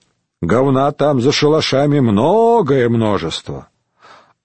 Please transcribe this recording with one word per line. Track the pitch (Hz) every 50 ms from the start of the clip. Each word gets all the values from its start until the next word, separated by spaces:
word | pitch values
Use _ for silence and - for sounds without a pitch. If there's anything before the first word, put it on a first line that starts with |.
| _ _ _ _ _ _ _ -
Говна | - 82 98 120 135 139 135 131 135 143
там | 147 - 151 147 147 127
за | 113 143
шалашами | 139 - - 147 151 156 - - - 131 143 151 143 147
многое | 131 117 104 98 117 156 190 220 226 233 233 233 202 131 143 135 120 120
множество". | 117 117 113 107 101 90 85 80 - - - - - - - _ _ _ _ _ _ _ _ - - - _ _ _ _ _